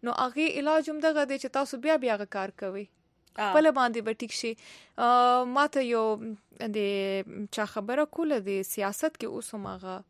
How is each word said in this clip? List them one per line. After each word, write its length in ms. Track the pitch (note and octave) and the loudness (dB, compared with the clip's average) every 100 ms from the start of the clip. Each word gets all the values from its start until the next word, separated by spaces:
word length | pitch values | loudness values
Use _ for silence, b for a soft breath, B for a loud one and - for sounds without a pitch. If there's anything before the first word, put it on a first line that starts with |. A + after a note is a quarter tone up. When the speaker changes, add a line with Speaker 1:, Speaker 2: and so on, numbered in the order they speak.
Speaker 1:
نو 80 | A#3 | -2
هغې 460 | - B3+ B3+ D#4 - | 0 0 2 0 0
علاج 300 | C#4+ D#4 D#4 | 2 2 0
هم 100 | D4+ | 0
دغه 240 | D#4+ D4+ | 0 2
دی 140 | C#4 C4+ | 0 -2
چې 120 | C4 C4+ | -2 -2
تاسو 200 | C#4 C4 | -2 -2
بیا 180 | C#4 D#4 | 0 2
بیا 180 | B3 G#3 | 2 -2
هغه 100 | G3+ | -2
کار 240 | G3+ F#3+ - | -6 -6 -6
کوئ. 240 | G3 G3 | -8 -8
Speaker 2:
آه. 680 | G3+ _ _ _ _ - G#3+ | -12 _ _ _ _ -4 2
Speaker 1:
خپله 200 | F#3+ D#4 | 6 6
باندې 280 | C4+ B3 A#3 | 4 2 0
به 120 | A3 | -4
ټیک 180 | A3 A#3 | -6 -6
شي. 240 | - A#3 A3+ B B B - | -6 -6 -8 B B B 0
اه، 460 | A#3+ B3 B3 B3 | 4 6 6 4
ما 240 | B3+ C4 D4 | 2 2 2
ته 140 | C#4+ | 2
یو 220 | B3 A3+ A3 G#3+ A3+ G#3+ _ - | 0 2 2 0 -6 -12 _ -10
د 160 | A#3 G#3 G3+ G3+ G3 G3 F#3+ - G#3 | -6 -2 0 0 0 -2 -4 -8 -8
چا 140 | - G#3 | -4 -4
خبره 400 | - G3+ C4 D4+ | -4 -2 0 0
کوله، 340 | - D#4+ C4+ | 0 0 0
د 220 | F#3+ G3 | 0 -4
سیاست 560 | F#3+ - G3 G#3 D#4 D#4 | -4 -2 -4 -2 -4 -4
کې 80 | A3+ | -8
اوس 300 | - A#3 G#3+ | -8 -10 -10
هم 120 | G3 | -10
هغه 360 | F#3 F#3 F#3 | -10 -10 -12